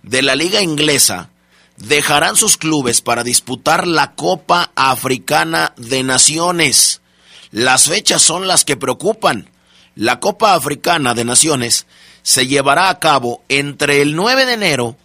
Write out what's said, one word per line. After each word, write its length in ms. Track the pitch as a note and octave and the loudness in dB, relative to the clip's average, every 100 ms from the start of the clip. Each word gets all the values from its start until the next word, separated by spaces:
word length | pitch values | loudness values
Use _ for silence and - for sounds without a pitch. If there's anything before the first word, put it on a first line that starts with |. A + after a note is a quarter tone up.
de 180 | - B2+ | -2 0
la 140 | C3+ C3+ | 0 0
liga 260 | E3+ G#3 | 0 0
inglesa 680 | F3+ D3 D3+ C#3+ - F#2 F2+ _ _ _ _ - | -2 0 0 2 0 -2 -10 _ _ _ _ -20
dejarán 580 | G#2 D3 D3 D3 F3 G#3 | -2 0 2 2 2 0
sus 220 | G#3+ - | 0 0
clubes 420 | D#3 D3+ B2 - | 0 0 0 -2
para 240 | - A#2 | -2 -2
disputar 640 | A#2 A#2+ - B2 D3 E3+ F#3 | -2 -4 -4 -4 0 0 0
la 280 | D#3 C#3 - | -2 -2 -4
Copa 580 | D#3+ F#3 - F3 E3+ - | -4 -4 0 0 0 -2
Africana 960 | C3+ B2+ C3 C3 - D3+ D#3+ E3 D#3+ - | 0 0 -2 -4 0 0 0 -2 -4 -6
de 260 | A#2 C3 | -6 -4
Naciones. 960 | C3 B2+ - D#3 F3 F3 D3+ - - - _ _ _ - - | 0 2 2 0 -2 0 0 2 0 -4 _ _ _ -20 -12
Las 340 | G#2 B2+ B2+ C3 | -2 2 2 2
fechas 360 | G3 G#3 E3 | 0 0 0
son 280 | - E3+ F#3+ | 0 0 0
las 160 | E3+ - | 0 0
que 100 | C#3 | -2
preocupan. 760 | C3 - F#3+ A3 F#3 A#2 - _ _ _ _ - | -2 -2 -4 0 -2 -2 -10 _ _ _ _ -4
La 240 | A2 B2 | -2 0
Copa 360 | G3 F#3+ A3 F3 | -2 0 2 2
Africana 580 | D3 C#3 - E3+ B2+ | 0 -4 -2 0 0
de 100 | A#2 | -2
Naciones 640 | A#2+ B2 D#3 C#3 A#2+ - - _ - - | 0 0 0 0 -2 -4 -6 _ -20 -12
se 260 | - C3 B2+ | -2 0 2
llevará 420 | C#3 C#3 D3+ F#3+ | 2 2 2 2
a 100 | - | 2
cabo 460 | D#3 C#3+ A#2+ A#2+ _ | 2 2 0 -8 _
entre 540 | C#3 C#3+ C3 C#3+ C#3+ | -2 -2 -4 0 2
el 160 | C#3+ D#3 | 2 0
nueve 280 | G#3+ C4 B3+ | 0 2 0
de 80 | A#3 | 0
enero 420 | G3 C3+ A#2+ - | -2 -2 -4 -8